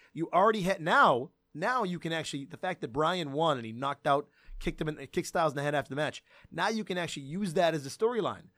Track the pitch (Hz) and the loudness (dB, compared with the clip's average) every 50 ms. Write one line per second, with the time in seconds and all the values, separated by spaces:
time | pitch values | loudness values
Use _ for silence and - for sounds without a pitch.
0 | _ _ _ 147 165 - - 170 190 226 220 220 175 185 196 - 156 165 214 277 | _ _ _ -6 -6 0 4 4 6 6 4 4 2 0 0 0 0 2 6 6
1 | 277 202 143 117 131 151 - _ _ _ - 151 170 220 254 262 220 185 180 160 | 8 8 6 4 2 -4 -10 _ _ _ -8 -4 -2 -2 0 0 -2 -2 -4 -4
2 | - 165 165 160 147 - - 139 139 - - 131 - 185 185 - - 131 110 139 | -4 -4 -4 -4 -4 -6 -8 -10 -10 -12 -10 -8 -6 -6 -6 -6 -8 -4 -2 0
3 | 151 160 185 180 170 143 135 147 165 165 147 127 117 113 110 120 135 139 143 - | 2 2 2 0 -2 -4 -2 2 2 2 2 0 -2 -6 -8 -6 -4 -4 -4 -2
4 | - 156 139 143 147 - _ _ _ - - - - 185 156 - 165 156 151 - | 2 2 2 2 2 -2 _ _ _ -16 -14 -8 -6 -6 -4 -4 -4 -4 -4 -6
5 | 135 127 - 190 170 - - 185 165 156 131 143 139 147 147 147 131 - 135 143 | -10 -6 -4 -4 -4 -2 0 0 2 2 0 0 -2 0 0 -2 -2 -2 -4 -4
6 | 151 135 - - - _ _ - - _ - 160 175 202 220 220 214 - 190 180 | -4 -4 -4 -8 -14 _ _ -20 -20 _ -6 -2 -2 0 0 -2 -4 -4 -4 -4
7 | 170 156 - 151 139 135 151 190 214 185 151 190 175 165 160 156 135 139 - - | -4 -4 -6 -10 -10 -8 -6 -4 -4 0 2 4 4 4 2 0 -4 -6 -4 0
8 | 220 226 247 226 185 135 107 92 - - _ | 0 0 2 0 0 -2 -2 -6 -10 -18 _